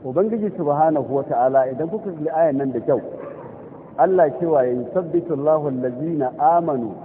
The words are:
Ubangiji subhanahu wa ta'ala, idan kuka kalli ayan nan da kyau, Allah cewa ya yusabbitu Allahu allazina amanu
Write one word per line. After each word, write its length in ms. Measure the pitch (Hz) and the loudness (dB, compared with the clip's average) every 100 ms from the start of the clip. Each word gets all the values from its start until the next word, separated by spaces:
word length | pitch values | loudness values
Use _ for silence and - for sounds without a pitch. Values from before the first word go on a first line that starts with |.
Ubangiji 460 | 131 135 214 220 208 - | -2 0 0 0 -4 -2
subhanahu 520 | 147 147 160 151 127 | -2 2 4 2 0
wa 140 | 135 | -2
ta'ala, 480 | 135 123 127 135 131 | 0 2 4 4 2
idan 180 | 127 165 | -2 -4
kuka 220 | 214 208 | -4 -8
kalli 160 | 160 151 | -6 -4
ayan 280 | 160 165 139 | 2 2 2
nan 140 | 139 | -2
da 80 | 120 | -2
kyau, 200 | 156 123 - - - - - - - - - - | 0 0 -2 -12 -14 -14 -16 -16 -18 -18 -12 2
Allah 320 | 170 185 156 - | 4 6 4 2
cewa 280 | 170 147 127 | 2 2 2
ya 60 | |
yusabbitu 600 | 123 120 185 170 175 170 | 0 -2 -4 0 -4 -2
Allahu 360 | 143 147 156 147 | -2 2 2 0
allazina 600 | 127 127 123 160 160 127 127 | -2 -4 -4 -4 -2 -4 2
amanu 560 | 151 170 165 135 110 82 | 4 4 2 -2 -4 -8